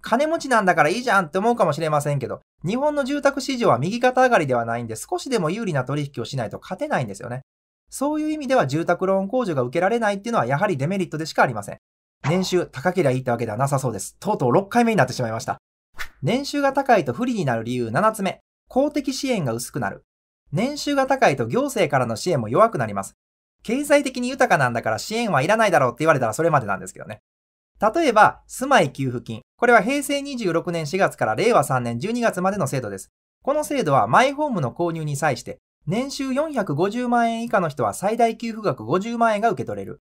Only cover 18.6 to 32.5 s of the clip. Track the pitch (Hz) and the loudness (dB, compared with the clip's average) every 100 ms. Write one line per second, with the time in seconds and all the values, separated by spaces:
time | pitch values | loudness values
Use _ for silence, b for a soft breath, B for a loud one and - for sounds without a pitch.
18.6 | _ 247 285 294 285 269 269 226 143 113 | _ 0 0 0 -4 -6 -2 -2 0 -4
19.6 | - 151 101 - _ _ _ _ _ 143 | -6 -6 -6 -8 _ _ _ _ _ -4
20.6 | 247 294 - 285 269 269 220 135 117 190 | -2 -4 -2 0 2 4 4 2 0 0
21.6 | 285 240 156 135 120 113 180 151 110 139 | -2 0 0 2 0 -2 0 -2 0 4
22.6 | 226 202 110 101 98 _ _ _ _ _ | 4 2 -4 -4 -8 _ _ _ _ _
23.6 | - 247 294 294 277 254 247 262 247 175 | -4 -4 4 4 2 -4 -6 0 4 4
24.6 | 127 117 113 110 - 220 233 151 147 220 | 2 0 -2 -4 -4 -4 0 0 2 4
25.6 | 220 165 127 120 156 147 117 113 165 151 | 6 6 4 2 2 4 2 2 2 2
26.6 | 107 95 92 - - 107 _ _ _ _ | 0 -6 -8 -14 -14 -16 _ _ _ _
27.6 | _ _ 208 339 320 214 151 - _ - | _ _ 0 2 2 6 6 4 _ -10
28.6 | - 240 147 131 135 120 117 110 _ _ | 2 4 4 -2 -6 -6 -8 -14 _ _
29.6 | 240 240 196 285 285 285 277 262 202 165 | 4 6 4 -2 -2 -4 -4 -4 -2 -2
30.6 | 160 170 151 185 170 - 117 110 208 208 | -2 -6 -4 0 0 0 -2 0 2 4
31.6 | 135 131 120 117 175 240 233 - 190 | 2 0 -2 -4 -4 -2 -2 0 -2